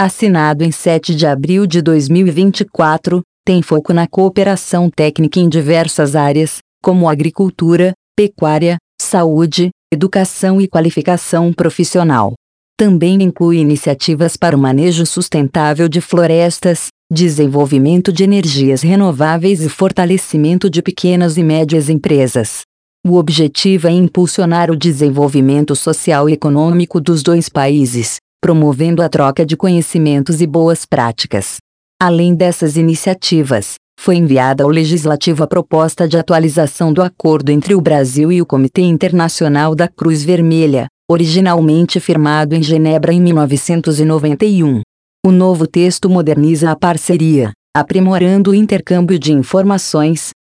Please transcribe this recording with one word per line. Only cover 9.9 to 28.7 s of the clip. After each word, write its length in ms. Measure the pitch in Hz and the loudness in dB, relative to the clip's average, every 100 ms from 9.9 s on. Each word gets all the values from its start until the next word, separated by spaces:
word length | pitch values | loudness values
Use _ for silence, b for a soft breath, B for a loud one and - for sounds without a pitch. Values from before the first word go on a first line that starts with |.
educação 680 | 147 190 196 190 - 190 190 | -4 -2 0 -2 -2 -2 0
e 80 | 190 | 0
qualificação 840 | 165 160 160 165 175 - 165 170 | 0 0 -2 -2 -2 -2 -2 0
profissional. 800 | 170 175 - 165 180 165 127 101 113 _ _ _ - | 0 -2 -2 -2 0 0 2 0 -6 _ _ _ -2
Também 460 | 214 175 170 190 | 2 2 2 2
inclui 360 | 190 - 170 170 | 0 0 0 2
iniciativas 800 | 147 147 160 139 - 151 165 - | 0 0 -2 -4 -2 -2 -2 -2
para 200 | 175 143 | 0 2
o 20 | |
manejo 460 | 135 135 175 165 | 2 2 0 0
sustentável 840 | 165 - 175 160 139 170 151 151 170 | -2 -4 -4 -2 -2 0 -2 0 0
de 120 | 165 | -2
florestas, 840 | - 175 165 165 170 - 180 165 - - - | -2 0 2 2 0 0 -2 -2 -6 -14 -6
desenvolvimento 1000 | 160 175 151 147 143 143 143 139 180 185 | -2 0 2 0 0 0 2 2 2 0
de 100 | 170 | 0
energias 600 | 196 202 165 139 135 135 | 2 0 0 0 0 0
renováveis 800 | 165 196 196 135 156 165 185 185 | 0 2 2 0 0 0 0 0
e 80 | 156 | -2
fortalecimento 1000 | - 190 190 175 185 - 151 151 180 196 | -2 -2 0 0 0 -2 -2 0 0 0
de 100 | 165 | -2
pequenas 560 | 165 - 180 180 175 160 | -4 -2 0 0 0 0
e 60 | |
médias 460 | 160 156 156 160 143 | 0 0 0 0 0
empresas. 720 | 156 - 143 131 127 107 - - _ _ _ | -2 0 0 0 -2 -4 -8 -18 _ _ _
O 120 | 175 175 | 0 0
objetivo 720 | 156 151 151 - 196 190 165 | 2 0 0 0 0 0 2
é 20 | |
impulsionar 800 | 175 175 185 180 - 170 170 170 | 2 2 2 0 0 0 0 0
o 60 | 160 | 0
desenvolvimento 1000 | 170 139 147 135 143 139 135 143 151 | -2 0 0 0 0 2 2 2 0
social 540 | 143 - 160 - 143 151 | -2 -4 -4 -2 0 0
e 40 | |
econômico 680 | 151 151 143 160 175 170 175 | 0 0 0 0 0 -2 -2
dos 220 | 151 165 | -2 0
dois 260 | 135 170 160 | 2 0 0
países, 680 | 147 139 147 127 120 113 - _ _ | -2 0 0 0 -2 -6 -10 _ _
promovendo 600 | 170 160 147 | 0 2 2